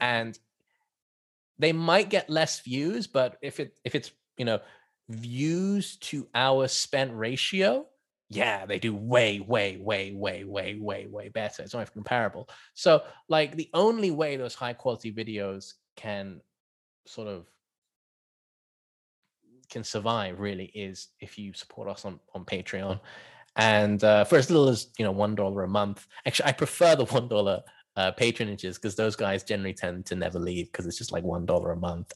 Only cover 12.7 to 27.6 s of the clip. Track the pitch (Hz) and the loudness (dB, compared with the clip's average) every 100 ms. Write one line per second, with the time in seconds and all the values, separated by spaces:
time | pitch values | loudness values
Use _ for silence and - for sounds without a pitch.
12.7 | - 185 156 - - - 156 147 156 156 | 0 6 6 4 -12 0 0 0 -2 -4
13.7 | 170 214 233 196 151 151 135 123 - 120 | 4 4 4 0 0 -2 -2 -6 -6 -8
14.7 | 120 131 113 113 107 110 104 98 98 - | -4 -4 -4 -6 -8 -6 -6 -6 -8 -12
15.7 | - _ - 110 101 98 87 _ _ _ | -20 _ -14 -10 -8 -10 -14 _ _ _
16.7 | _ _ _ - - 107 92 85 _ _ | _ _ _ -20 -14 -12 -12 -14 _ _
17.7 | _ _ _ _ _ _ _ _ _ _ | _ _ _ _ _ _ _ _ _ _
18.7 | _ _ _ _ _ _ _ _ 127 - | _ _ _ _ _ _ _ _ _ -14
19.7 | 120 107 110 110 117 95 90 101 95 95 | -12 -8 -4 -2 -2 -2 -6 -6 -6 -10
20.7 | 107 98 92 - - 92 - 101 - - | -12 -12 -12 -16 -18 -18 -14 -14 -14 -16
21.7 | - 101 95 104 85 _ 95 87 95 - | -12 -10 -10 -12 -14 _ -14 -8 -8 -6
22.7 | 95 95 95 - - - - _ - 110 | -6 -4 -6 -8 -20 -20 -20 _ 2 6
23.7 | 107 104 101 107 104 104 156 131 165 135 | 6 6 6 8 8 8 6 8 6 6
24.7 | 117 - - 107 98 104 104 98 98 92 | 4 -2 -4 -2 0 0 0 -2 -2 0
25.7 | 104 101 101 - - - - 143 127 143 | 0 0 -4 -14 -8 -4 0 2 2 0
26.7 | - 170 151 120 135 120 107 98 90 | 4 6 6 4 0 2 2 2 0